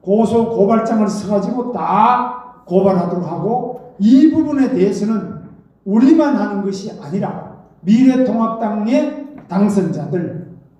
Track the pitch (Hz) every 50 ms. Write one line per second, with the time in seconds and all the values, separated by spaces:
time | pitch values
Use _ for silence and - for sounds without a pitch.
0 | - 180 202 220 226 202 226 233 220 - - 180 202 208 226 220 - - 233 214
1 | 208 190 180 - 180 190 214 202 180 - 262 254 233 - 220 170 160 165 185 208
2 | 220 240 247 240 - - - - - - - - _ - 175 190 190 196 185 180
3 | - 175 175 180 170 151 170 147 156 208 233 - 240 - - - - - - -
4 | 196 226 262 277 302 - - - - 294 277 262 262 214 170 175 185 208 - -
5 | 208 220 220 196 - - - - - - - - _ _ _ _ _ 196 202 226
6 | 262 311 320 320 302 277 262 202 208 208 202 196 185 196 190 - - - - -
7 | - 139 170 202 202 - - - - - - - - _ _ _ - 175 220 240
8 | 262 262 254 262 254 - 220 226 226 226 - - 220 208 214 208 208 226 269 302
9 | 302 - - - - - - - - - 175 190 208 202 - 202 170 151 143 -
10 | - - 190 175 160 - - - - - - - - _ _